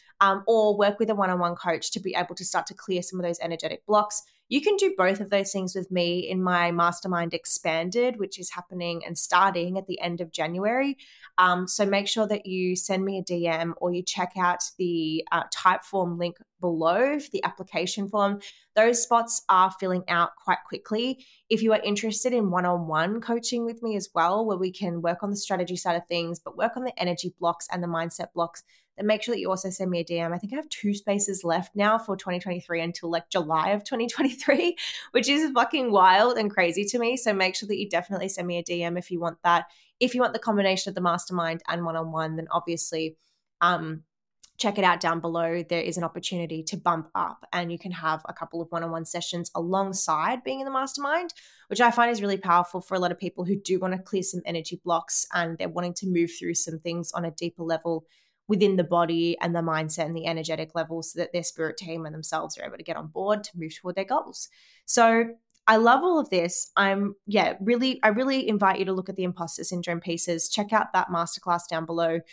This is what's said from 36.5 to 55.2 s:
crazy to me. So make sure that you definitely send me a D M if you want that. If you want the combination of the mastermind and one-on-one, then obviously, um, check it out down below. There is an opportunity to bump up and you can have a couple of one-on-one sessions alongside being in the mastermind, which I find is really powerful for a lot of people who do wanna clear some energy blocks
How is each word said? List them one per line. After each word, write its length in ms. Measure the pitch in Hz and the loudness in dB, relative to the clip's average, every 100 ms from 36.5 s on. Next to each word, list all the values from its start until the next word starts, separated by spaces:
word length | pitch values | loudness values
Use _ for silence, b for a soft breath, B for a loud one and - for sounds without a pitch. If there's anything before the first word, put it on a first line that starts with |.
crazy 340 | 196 175 170 | 2 2 2
to 140 | 202 247 | -2 0
me. 180 | 233 262 | 0 0
So 160 | 226 | 0
make 220 | 196 185 | 2 2
sure 140 | 185 202 | 0 -4
that 100 | 208 | -4
you 100 | 202 | -2
definitely 400 | 170 175 190 190 | -2 -2 -4 -4
send 180 | 190 180 | -4 -4
me 120 | 175 | -4
a 40 | |
D 200 | 170 175 | -2 -2
M 160 | 170 175 | -2 -4
if 120 | - | -4
you 80 | 175 | -4
want 200 | 170 165 | -4 0
that. 240 | 175 170 - b b b | 4 4 2 b b b
If 140 | 254 | 0
you 60 | 247 | 2
want 140 | 247 | 0
the 40 | 226 | 0
combination 520 | 226 208 196 190 - | 0 2 4 2 -2
of 40 | |
the 60 | 180 | -2
mastermind 640 | 180 175 - 180 165 165 - | 0 0 -2 -2 -2 -4 -4
and 160 | 170 | -4
one-on-one, 520 | 170 160 165 160 160 160 | -2 -4 -4 -4 -4 -4
then 120 | 160 | -4
obviously, 640 | 165 170 170 - 160 160 160 _ _ _ - | -4 -2 -6 -4 -4 -4 -8 _ _ _ 0
um, 420 | 175 170 160 156 - _ _ _ - - | 2 2 -2 -8 -12 _ _ _ -16 -4
check 180 | 214 202 | -2 4
it 80 | |
out 160 | 185 170 | 4 6
down 200 | 170 165 | 2 0
below. 420 | 165 170 165 175 | -2 -2 0 -2
There 180 | 170 170 | -2 -2
is 160 | 165 175 | -2 -2
an 80 | |
opportunity 580 | 170 175 - 180 165 160 | -4 -4 -6 -4 -4 -6
to 120 | 160 175 | -8 -2
bump 320 | 175 165 160 | 0 0 -2
up 320 | 185 175 - - | -4 -4 -6 -8
and 220 | 180 170 | -4 -4
you 60 | 170 | -6
can 140 | 190 | -8
have 300 | 170 160 156 - | -6 -4 -4 -6
a 60 | |
couple 260 | - 160 170 | -12 -10 -8
of 100 | 165 | -6
one-on-one 360 | 170 165 165 165 | -6 -4 -6 -6
sessions 440 | 175 - 175 170 | -6 -6 -6 -6
alongside 920 | - 170 190 196 185 - 156 175 247 | -4 0 0 0 -2 0 0 0 -2
being 160 | 254 269 | -4 -6
in 60 | 269 | -4
the 40 | |
mastermind, 640 | 262 269 - 285 320 359 - B B B | -4 -4 -4 -2 -2 -4 -12 B B B
which 120 | 202 | 4
I 100 | 240 | 4
find 200 | 233 233 | 6 2
is 100 | 226 | 2
really 160 | 202 190 | 0 0
powerful 460 | 190 175 175 185 | 4 4 4 -4
for 120 | - | -4
a 40 | 185 | 0
lot 140 | 175 | 0
of 60 | 175 | -2
people 280 | 180 - 180 | -6 -4 -2
who 100 | 202 | -2
do 220 | 196 185 | 0 0
wanna 200 | 185 185 | 0 -4
clear 240 | 185 196 | -4 -4
some 200 | 180 180 | -4 -6
energy 340 | 170 170 160 180 | -6 -6 -6 -6
blocks 420 | 180 165 - - | 0 0 0 -4